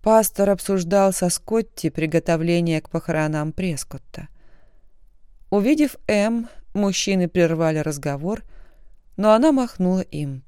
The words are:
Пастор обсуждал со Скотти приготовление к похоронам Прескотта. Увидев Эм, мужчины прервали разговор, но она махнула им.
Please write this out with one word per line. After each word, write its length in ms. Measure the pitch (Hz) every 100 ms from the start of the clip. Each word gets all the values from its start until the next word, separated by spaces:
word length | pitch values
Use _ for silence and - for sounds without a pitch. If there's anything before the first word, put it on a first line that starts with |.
Пастор 480 | 214 220 208 - 202
обсуждал 640 | 190 - 190 170 196 196
со 160 | 185 175
Скотти 600 | - - 226 220 - 160
приготовление 920 | 156 160 165 170 165 170 170 170 156
к 80 | -
похоронам 640 | 165 - 160 156 156 151
Прескотта. 720 | - 190 147 - 139 - - 147 - - - - - - - - - - - -
Увидев 460 | 202 214 302 294 - -
Эм, 420 | 208 208 233 233 - -
мужчины 560 | 202 202 185 - 190 175
прервали 500 | 180 170 160 160 156
разговор, 640 | 151 147 143 139 165 226 - - - - - - -
но 160 | - 214
она 200 | 220 311
махнула 500 | 269 240 - 180 185
им. 420 | - 151 147 135